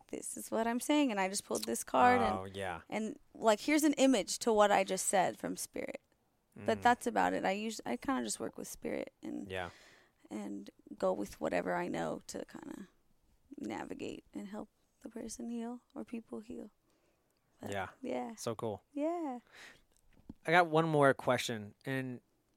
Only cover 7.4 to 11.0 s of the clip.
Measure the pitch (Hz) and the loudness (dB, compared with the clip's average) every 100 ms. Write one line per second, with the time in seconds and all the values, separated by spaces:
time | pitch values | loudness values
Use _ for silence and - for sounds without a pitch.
7.4 | - 202 220 214 - 240 - 254 226 - | 0 0 -4 -6 -6 -4 -2 -2 -2 -6
8.4 | - - - - - 67 - - - 60 | -8 -10 -12 -10 -6 -6 -6 -10 -10 -10
9.4 | - 92 87 - - - _ _ - 214 | -8 -6 -8 -10 -20 -20 _ _ -12 -10
10.4 | 202 202 202 - - - | -8 -10 -14 -18 -18 -2